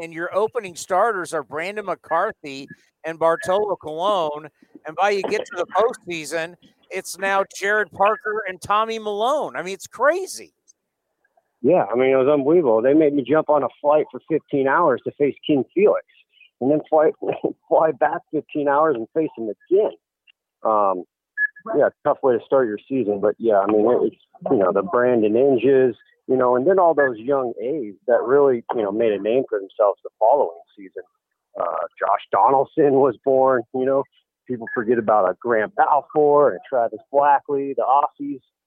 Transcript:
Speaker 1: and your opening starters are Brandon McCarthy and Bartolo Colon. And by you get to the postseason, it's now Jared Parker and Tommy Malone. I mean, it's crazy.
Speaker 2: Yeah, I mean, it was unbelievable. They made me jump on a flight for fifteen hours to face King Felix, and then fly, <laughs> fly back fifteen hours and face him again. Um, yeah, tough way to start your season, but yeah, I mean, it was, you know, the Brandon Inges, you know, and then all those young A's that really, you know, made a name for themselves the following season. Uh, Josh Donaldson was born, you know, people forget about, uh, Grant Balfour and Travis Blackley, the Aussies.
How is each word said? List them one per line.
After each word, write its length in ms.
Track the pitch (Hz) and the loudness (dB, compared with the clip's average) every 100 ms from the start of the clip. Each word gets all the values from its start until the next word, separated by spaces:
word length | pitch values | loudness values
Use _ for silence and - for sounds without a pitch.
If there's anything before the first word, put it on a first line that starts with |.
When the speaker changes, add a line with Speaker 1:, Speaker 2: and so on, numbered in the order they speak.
Speaker 1:
and 120 | 165 | -12
your 200 | 160 170 175 | -10 -6 -2
opening 400 | 220 240 196 165 | -2 -4 -10 -14
starters 580 | - 185 233 202 165 | -4 0 0 -2 -6
are 80 | 160 | -8
Brandon 440 | 131 147 175 214 196 | -8 -8 -8 -8 -8
McCarthy 800 | 160 - 165 208 - 147 135 139 - _ _ 160 | -10 -4 -2 -2 -6 -14 -14 -14 -20 _ _ -12
and 120 | 160 | -2
Bartolo 600 | 165 165 - 190 208 180 | 0 0 -2 -2 -2 -6
Colon. 720 | 156 156 185 202 156 147 156 _ _ - 151 | -8 -6 -2 -2 -2 -6 -14 _ _ -20 -14
And 100 | 156 | -4
by 140 | 196 | -2
you 120 | 202 | -2
get 220 | 185 202 - | -4 -6 -6
to 100 | 175 | -8
the 100 | 170 | -4
postseason, 880 | 180 233 - - 170 143 165 165 175 _ _ _ | 0 0 -2 -10 -10 -8 -8 -8 -12 _ _ _
it's 260 | 185 - 175 | -12 -10 -6
now 280 | 196 196 196 - | -2 -2 -2 -6
Jared 360 | 196 214 202 | -2 -2 -4
Parker 520 | - 196 214 214 214 196 | 0 0 0 -6 -8 -8
and 140 | 180 | -12
Tommy 380 | - 208 226 226 | -4 -2 -2 -6
Malone. 560 | 214 202 233 294 180 123 | -8 -4 -2 -2 -4 -8
I 80 | |
mean, 100 | 175 | -10
it's 140 | 190 - | -12 -14
crazy. 640 | - 269 349 381 - - _ _ _ _ _ _ _ _ _ _ _ | -2 0 0 -4 -12 -18 _ _ _ _ _ _ _ _ _ _ _
Speaker 2:
Yeah, 240 | 123 175 101 | 0 2 2
I 100 | 117 | 0
mean, 140 | 131 | 2
it 60 | 135 | 2
was 100 | 131 | 2
unbelievable. 540 | 151 135 175 143 110 | 2 2 2 4 2
They 120 | 123 | 4
made 200 | 151 151 | 4 4
me 100 | 143 | 0
jump 260 | 120 156 147 | 0 0 2
on 140 | 147 | 0
a 60 | 123 - | 0 -4
flight 260 | 147 151 - | 0 2 0
for 80 | 123 - | -8 -6
fifteen 380 | 151 - 143 135 | -6 -2 -2 0
hours 340 | 151 170 117 - | 2 2 0 -4
to 60 | |
face 240 | - 147 - - | -2 -4 -4 -2
King 160 | 143 - | -2 0
Felix, 320 | - 202 92 - _ _ _ _ _ | 2 2 2 -4 _ _ _ _ _
and 100 | 123 | -2
then 120 | 151 - | -2 0
fly, 220 | 156 156 - - - | 2 2 0 -6 -6
<laughs> 280 | - - _ | -6 -8 _
fly 240 | 165 160 | 2 2
back 280 | 131 151 165 - | 0 -2 -2 -6
fifteen 360 | 156 - 156 143 | -8 -6 -4 0
hours 280 | 143 160 123 | 2 2 0
and 120 | 113 160 | -4 -4
face 160 | 156 - | -4 -6
him 120 | 113 - _ | -10 -10 _
again. 200 | 190 220 - _ _ _ _ _ _ | 0 0 -4 _ _ _ _ _ _
Um, 400 | - 107 101 92 85 _ _ - - - 226 147 | -2 2 2 0 -6 _ _ -6 -6 -6 -6 0
yeah, 120 | 113 - | 0 0
tough 140 | 147 131 | -4 0
way 140 | 135 117 | 0 0
to 80 | - | 0
start 220 | 139 120 | 0 0
your 100 | 101 - | -4 -6
season, 320 | 135 101 101 | -4 -2 0
but 160 | 104 - | -2 0
yeah, 200 | 113 101 | 2 2
I 60 | 98 | 2
mean, 140 | 107 | 2
it 180 | 107 120 | 2 2
was, 120 | 117 - _ _ - | 0 -6 _ _ -2
you 60 | 131 | 0
know, 140 | 92 | 2
the 120 | 98 | 0
Brandon 520 | 95 123 123 120 107 110 | 0 0 2 2 2 2
Inges, 600 | 139 127 131 135 131 110 _ _ - | 2 2 4 4 2 0 _ _ -4
you 80 | 131 | 0
know, 200 | 127 123 | 2 2
and 100 | 139 | 2
then 120 | 190 | 4
all 140 | 175 | 4
those 240 | 151 139 110 | 4 0 -2
young 360 | 117 139 127 - | -4 -2 -2 -6
A's 320 | 117 151 107 95 - | -6 -6 -8 -10 0
that 140 | 117 | 0
really, 400 | 110 139 139 120 - 123 | 2 4 4 2 -2 -4
you 60 | |
know, 100 | 101 | -2
made 200 | 107 117 | 0 0
a 100 | 101 | 0
name 220 | 101 123 131 | 0 -2 -2
for 100 | 107 | -6
themselves 400 | 95 - 104 92 | -8 0 0 0
the 60 | - - | -8 0
following 400 | 110 143 95 82 - - | 2 2 0 -4 -20 -20
season. 260 | 95 95 90 _ _ _ _ 98 | -18 -18 -18 _ _ _ _ -8
Uh, 260 | 90 82 85 - | -6 -6 -8 -6
Josh 220 | 95 101 - | -2 -2 0
Donaldson 600 | 101 110 135 135 - 143 | 2 4 2 0 0 2
was 220 | 135 135 104 | 4 2 0
born, 400 | - 131 131 131 117 | 0 2 2 0 -2
you 120 | 131 131 | -4 -2
know, 180 | 135 135 _ _ _ - | -2 -4 _ _ _ -12
people 200 | 123 113 | -10 -6
forget 240 | - 110 120 | -6 -2 0
about, 320 | 110 107 92 | 2 2 2
uh, 40 | 92 | -2
Grant 340 | 120 113 101 - | -2 -2 -2 -2
Balfour 760 | 151 143 - 156 147 147 139 | 0 0 -2 0 4 4 4
and 80 | 92 - | 0 -6
Travis 320 | 135 113 107 - | -4 -4 -6 -4
Blackley, 640 | 139 143 139 - 143 139 131 | 0 2 2 0 -4 -4 -4
the 80 | |
Aussies. 580 | 110 139 - - 143 135 - _ | 0 2 0 -4 -10 -12 -14 _